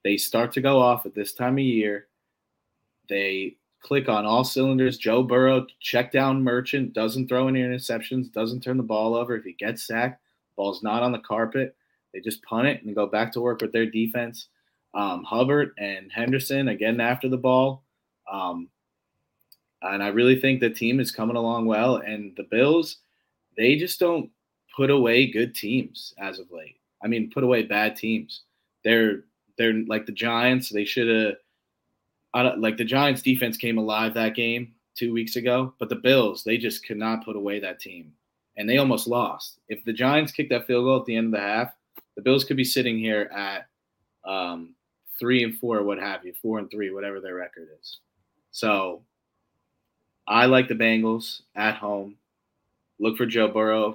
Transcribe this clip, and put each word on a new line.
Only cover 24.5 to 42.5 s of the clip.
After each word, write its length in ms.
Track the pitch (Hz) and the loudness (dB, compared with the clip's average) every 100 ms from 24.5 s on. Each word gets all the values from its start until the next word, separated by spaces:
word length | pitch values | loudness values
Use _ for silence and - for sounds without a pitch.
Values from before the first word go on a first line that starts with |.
| _ _ | _ _
put 160 | - 135 | 0 2
away 380 | 139 120 117 131 | 4 6 6 4
good 260 | 107 127 - | 2 -2 -4
teams 580 | 104 127 - - - - | -4 -2 -2 -8 -18 -12
as 220 | 98 92 | -12 -12
of 100 | 87 | -14
late. 260 | 85 - - _ _ | -18 -18 -20 _ _
I 40 | 107 | -2
mean, 240 | 117 110 | -2 -2
put 120 | - | 0
away 200 | 127 123 | 2 4
bad 340 | 110 104 107 - | 2 0 0 -2
teams. 460 | 110 110 - - _ _ _ _ 110 | -2 -2 -4 -14 _ _ _ _ 2
They're, 380 | 113 110 98 - _ _ - | 4 4 0 -6 _ _ 0
they're 160 | 117 110 110 | 2 2 0
like 180 | 107 - | -4 -4
the 80 | |
Giants. 560 | 104 117 117 123 127 127 | -4 -2 2 4 2 0
They 160 | 104 104 | -4 -2
shoulda, 480 | - 117 113 107 98 _ _ _ _ _ _ _ _ _ | 0 2 2 2 -2 _ _ _ _ _ _ _ _ _
I 100 | 123 | 0
don't, 180 | 127 113 | 0 2
like, 160 | 110 110 | 0 -2
the 80 | 117 | 0
Giants 360 | 131 143 127 | 2 4 2
defense 360 | 131 127 120 113 | 0 0 0 -4
came 200 | 120 113 | -2 -2
alive 360 | 107 107 113 | 0 0 0
that 220 | 113 110 113 | 0 -2 0
game 380 | 117 120 117 _ _ - | -2 -2 -6 _ _ -6
two 180 | 120 | -4
weeks 220 | 117 113 123 | -2 -4 -2
ago, 380 | 120 123 131 - | 0 0 0 -6
but 100 | 110 | -8
the 60 | 117 | 0
Bills, 480 | 127 135 110 92 | 4 4 4 0
they 140 | 110 117 | -2 0
just 280 | 113 - - | 0 -6 -8
could 120 | 104 | -6
not 280 | 110 113 110 | -2 -4 -6
put 100 | 101 | -8
away 240 | 101 101 | -6 -6
that 200 | 95 92 | -8 -10
team. 340 | 107 90 78 _ _ _ _ - | -14 -18 -20 _ _ _ _ -6
And 120 | 104 | 2
they 80 | 131 | 4
almost 280 | 135 117 120 | 4 2 0
lost. 540 | 120 104 - - - - | -2 -2 -4 -14 -16 -14
If 160 | 107 | -10
the 100 | - | -6
Giants 380 | 110 127 151 151 | -2 2 2 2
kicked 180 | - 135 | -2 -2
that 140 | 120 - | -2 0
field 200 | 123 127 | 0 2
goal 140 | 131 | 2
at 60 | 127 | 0
the 100 | 113 | -2
end 120 | 113 | 0
of 40 | |
the 120 | 107 101 | -2 -2
half, 280 | 107 127 - _ - - - | -2 -4 -8 _ -20 -20 -4
the 60 | |
Bills 240 | 127 135 | 2 2
could 120 | 131 | 2